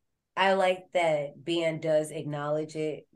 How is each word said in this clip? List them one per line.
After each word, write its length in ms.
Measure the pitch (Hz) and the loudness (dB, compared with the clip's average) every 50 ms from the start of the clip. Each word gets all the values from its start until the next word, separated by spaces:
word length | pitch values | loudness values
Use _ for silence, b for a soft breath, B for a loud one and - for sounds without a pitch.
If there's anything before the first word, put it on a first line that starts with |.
| _ _ _ _ _ _ - | _ _ _ _ _ _ -2
I 180 | 175 190 196 190 | 2 4 4 4
like 320 | 190 190 185 185 185 - _ - | 4 4 2 2 0 -4 _ 0
that 500 | 180 170 160 156 147 143 143 - 139 127 | 2 2 4 2 2 -2 -4 -10 -12 -6
Ben 340 | 165 170 170 165 160 160 156 | -4 -2 0 0 0 -2 -2
does 320 | 160 160 156 151 156 156 | 0 2 2 2 2 0
acknowledge 640 | 151 160 143 147 151 147 143 147 151 156 156 156 - | -6 -8 -8 -6 -6 -4 -2 -2 -2 -2 -4 -6 -6
it 320 | 156 156 156 143 - - _ _ | -4 -4 -4 -4 -6 -12 _ _